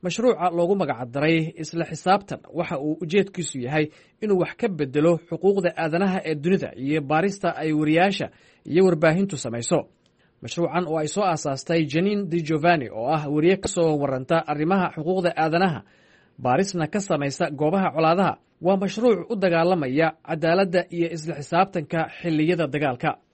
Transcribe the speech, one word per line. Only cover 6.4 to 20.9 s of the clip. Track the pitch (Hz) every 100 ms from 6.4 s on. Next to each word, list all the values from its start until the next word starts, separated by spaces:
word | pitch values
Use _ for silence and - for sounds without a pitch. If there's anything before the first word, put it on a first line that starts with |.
| 151 190 123 -
iyo | 131 156
baarista | 135 156 196 196 175 156
ay | 156
wariyaasha | 151 151 160 190 196 139 _ _ _ -
iyo | 156
warbaahintu | 190 165 165 160 196 156
samayso. | 123 117 117 160 - _ _ _ _ _
Mashruucan | 117 - 170 160 175
oo | 160
ay | 151
soo | 190
aasaastay | 202 160 147 135 - 170
Janine | 156 147 190 208 196
Di | 170
Giovanni | 151 160 165 170 117
oo | 101 120
ah | 156 147
wariye | 151 160 190
ka | -
soo | - 165 151
warranta | 143 131 131 165 -
arrimaha | 147 156 196 180
xuquuqda | - 151 190 175
aadanaha, | 160 156 165 190 147 - _ _ _ _ -
baarisna | 127 131 196 175 151
ka | 208
samaysa | 196 156 143 139 170
goobaha | 143 151 196 185
colaadaha, | 139 160 175 180 - _ _
waa | 170 190
mashruuc | 196 220 240 190
u | 170 226
dagaalamaya | 185 165 170 185 135 135 160 -
cadaaladda | - 160 160 175 196 175 175